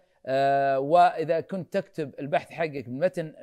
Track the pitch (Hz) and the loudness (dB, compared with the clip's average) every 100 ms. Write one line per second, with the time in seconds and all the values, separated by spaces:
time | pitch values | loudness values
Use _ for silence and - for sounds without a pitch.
0 | _ _ - 135 139 139 139 135 143 175 | _ _ -4 0 2 2 2 0 4 6
1 | 175 165 156 165 156 190 147 196 185 - | 6 4 -2 -2 -4 -8 -6 -6 -6 -8
2 | 143 - 143 170 - 143 165 139 113 131 | -8 -8 -4 -4 -4 -6 -4 -4 -8 -2
3 | 185 180 156 - | -2 -2 -10 -8